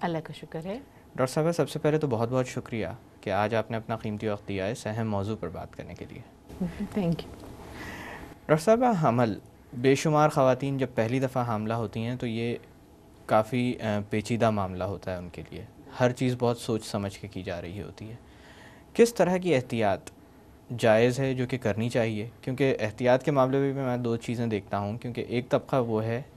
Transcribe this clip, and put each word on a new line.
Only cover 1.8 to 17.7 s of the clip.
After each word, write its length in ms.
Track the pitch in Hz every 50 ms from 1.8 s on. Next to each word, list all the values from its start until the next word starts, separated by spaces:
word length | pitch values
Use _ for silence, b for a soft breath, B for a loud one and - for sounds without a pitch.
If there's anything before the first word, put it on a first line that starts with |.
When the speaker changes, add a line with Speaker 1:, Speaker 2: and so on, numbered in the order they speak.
| - 151 151 151
Speaker 2:
तो 100 | 151 135
बहुत 200 | 113 110 117 117
बहुत 180 | 131 127 127
शुक्रिया 500 | 127 - 120 - - 123 110 90 85 110 - - - - - -
कि 60 | 104
आज 240 | 92 101 107 107 113
आपने 220 | 110 107 - 113
अपना 200 | 110 - - 117
कीमती 320 | 107 - 110 104 104 110 107
वक्त 180 | 104 104 -
दिया 180 | - 98 95 95
है 80 | 104
इस 140 | 131 - -
अहम 200 | 107 107 113 113
मौजू 300 | 110 104 98 98 110 107
पर 120 | 101 87 85
बात 260 | 87 82 85 - -
करने 200 | - - 87 87
के 100 | - -
लिए। 180 | - - - - - - - - - - -
Speaker 1:
<laughs> 260 | 185 170 - - 202
Thank 300 | - - 208 180 170 160
you। 160 | - - - - - - - - - B B B B B B B B B B B B B B B - - -
Speaker 2:
डॉक्टर 80 | 151
साहब, 280 | 160 - 220 226 240 254
हमल, 520 | 240 214 165 151 120 117 123 123 110 90 - - - - - - - -
बेशुमार 540 | 120 123 135 139 - - 160 151 151 151 151
ख़वातीन 500 | - 151 131 127 127 127 139 139 139 131
जब 160 | 131 123 -
पहली 260 | 117 110 113 127 135
दफ़ा 220 | 135 127 127 127
हामला 320 | 120 117 110 104 107 110 113
होती 280 | 117 110 98 - 113
हैं 140 | 113 120 127
तो 100 | 123 131
ये 340 | 117 110 117 117 120 117 - - - - - - - - - - - - - - -
काफ़ी, 460 | 110 110 110 - 127 123 123 123 -
अ, 40 | -
पेचीदा 680 | 113 110 104 104 101 - 110 107 104 - 120 107 117 113
मामला 340 | 107 101 95 92 92 90 92
होता 280 | 101 98 90 - 95
है 60 | 92 87
उनके 240 | 90 87 - 85
लिए, 240 | 82 - - 85 107 - - - - - - -
हर 140 | 127 123
चीज़ 240 | 123 - 131 127 123
बहुत 220 | 123 123 120 117 120
सोच 260 | - - 113 110 -
समझ 320 | - - 101 101 98 -
के 120 | - 107 101
की 140 | - 95
जा 160 | 92 98 87 87
रही 200 | 92 85